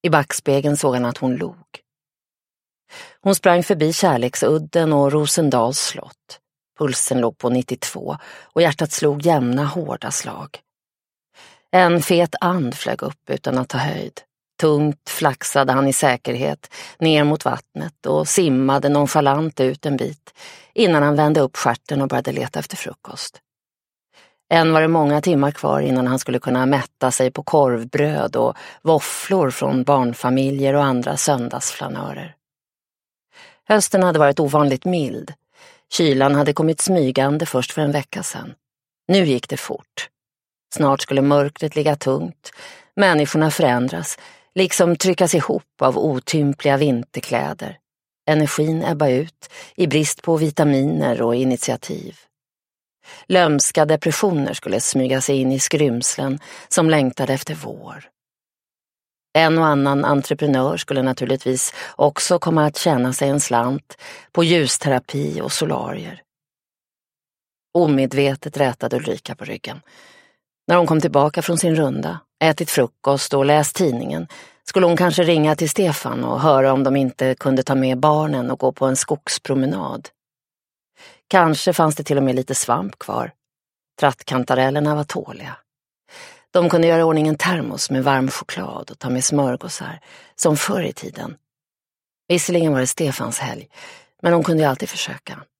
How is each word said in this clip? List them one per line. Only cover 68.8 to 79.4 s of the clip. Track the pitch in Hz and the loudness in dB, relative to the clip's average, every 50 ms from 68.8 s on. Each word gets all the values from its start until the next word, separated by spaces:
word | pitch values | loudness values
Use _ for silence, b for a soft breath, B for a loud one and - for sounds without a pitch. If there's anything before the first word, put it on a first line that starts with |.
| - 120 123 | -4 -4 -4
Ulrika | 123 156 - - - _ - - | -4 -4 -6 -8 -8 _ -16 -14
på | _ 104 | _ -12
ryggen. | - - - - - - - b b b b b b b b b b b b b _ _ _ _ | -14 -14 -12 -12 -14 -16 -16 b b b b b b b b b b b b b _ _ _ _
När | - 170 | 2 4
hon | 175 170 | 4 4
kom | 151 160 156 | 4 2 2
tillbaka | 156 170 - 143 143 151 - 175 | 2 2 2 4 2 2 0 -2
från | 160 - 170 | -2 -2 -2
sin | 160 - 170 160 | 0 2 2 2
runda, | 156 151 135 - - - 156 - - _ _ _ _ 156 | 2 0 0 -2 -4 -6 -6 -8 -10 _ _ _ _ 0
ätit | 160 151 - 170 - | 0 2 0 -4 -2
frukost | - 151 127 - _ _ - 139 139 139 - - 147 | 2 0 0 0 _ _ 0 0 0 0 0 -2 0
och | 139 135 | 2 4
läst | 143 147 151 147 - - | 4 4 4 2 0 -2
tidningen, | - 185 151 123 120 - - 73 165 170 B B B B B B B B | 0 0 0 0 -2 -4 -6 -6 -6 -8 B B B B B B B B
skulle | - - 190 185 | -4 0 2 4
hon | 170 170 | 4 4
kanske | 165 180 175 151 185 170 | 4 2 2 2 2 2
ringa | 160 175 156 151 156 151 | 4 4 4 4 2 2
till | 147 165 151 | 0 -2 -2
Stefan | - - 196 165 147 - - 131 120 123 123 | 0 0 0 0 0 -2 -6 -8 -6 -6 -4
och | 123 123 139 | -4 -4 0
höra | 135 160 139 135 135 135 135 | 2 4 4 4 4 4 2
om | 135 135 | 2 2
de | 135 135 | 2 2
inte | 139 135 127 - - 127 131 127 | 0 0 -2 -2 -2 -2 -2 -2
kunde | _ - 139 131 131 131 | _ -2 0 0 0 0
ta | - 139 | 0 0
med | 135 131 131 131 127 | 0 2 0 0 2
barnen | 143 151 151 151 156 151 147 127 123 127 | 2 4 4 2 0 -2 -2 -4 -4 -4
och | 131 - | -4 -2
gå | 135 131 | -2 -2
på | - - 131 | 0 0 -2
en | 131 131 | 0 0
skogspromenad. | - - - 151 147 _ - - - | -2 -2 -4 -6 -6 _ -8 -8 -8